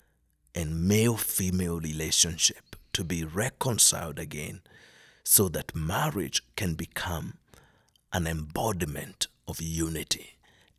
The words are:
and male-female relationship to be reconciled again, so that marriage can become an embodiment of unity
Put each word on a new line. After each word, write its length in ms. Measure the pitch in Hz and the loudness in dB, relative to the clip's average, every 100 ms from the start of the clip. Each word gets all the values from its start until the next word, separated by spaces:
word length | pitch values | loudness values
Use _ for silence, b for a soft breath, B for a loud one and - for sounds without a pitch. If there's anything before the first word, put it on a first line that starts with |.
| _ _ _ _ _ | _ _ _ _ _
and 320 | 87 78 82 90 | -4 -2 2 4
male-female 920 | 107 117 110 - - 92 90 87 85 | 6 6 2 -2 0 0 0 0 -2
relationship 960 | 80 78 78 - 85 80 - - - - _ | -4 -4 0 4 2 4 0 0 -18 -20 _
to 100 | - | -4
be 220 | 82 82 | -2 -2
reconciled 960 | 78 87 123 - 131 107 - 87 85 73 | -2 0 0 0 0 4 4 4 -4 -6
again, 400 | 78 76 76 95 _ b b b b b | -8 -8 -8 -10 _ b b b b b
so 240 | - - 95 | 4 6 6
that 260 | 76 - | 2 -4
marriage 680 | 82 78 - 156 101 69 - _ | -4 -2 0 0 -2 -2 -4 _
can 200 | - 95 | -4 -4
become 600 | 80 82 - 92 80 80 - _ b b b b b _ | -4 -6 -6 -4 -4 -6 -12 _ b b b b b _
an 160 | 92 82 | -4 -2
embodiment 1000 | 80 76 - 110 92 80 71 - - - _ - | -2 -4 -2 -2 0 -2 -4 -8 -8 -8 _ -12
of 120 | 82 | -8
unity 760 | 80 82 82 78 80 - - _ b b b | -4 -2 -2 -2 -4 -4 -6 _ b b b